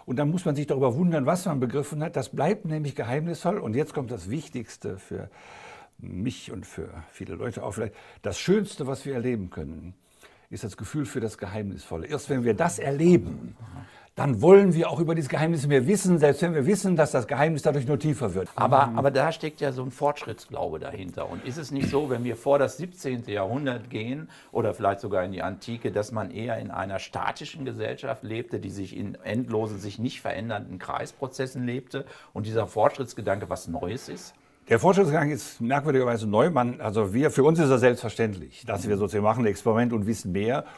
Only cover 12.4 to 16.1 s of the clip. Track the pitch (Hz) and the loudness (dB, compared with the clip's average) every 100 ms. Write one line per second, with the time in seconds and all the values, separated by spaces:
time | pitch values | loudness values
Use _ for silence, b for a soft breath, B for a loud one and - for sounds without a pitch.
12.4 | 120 101 170 - 143 139 170 175 - - | 2 2 0 0 -2 4 8 8 6 -8
13.4 | - - B B B B B - 139 107 | -12 -16 B B B B B -2 0 6
14.4 | 156 196 196 160 165 143 160 165 135 147 | 10 10 10 4 2 0 0 -2 -2 0
15.4 | 160 165 143 139 123 202 185 | 2 2 4 4 6 4 4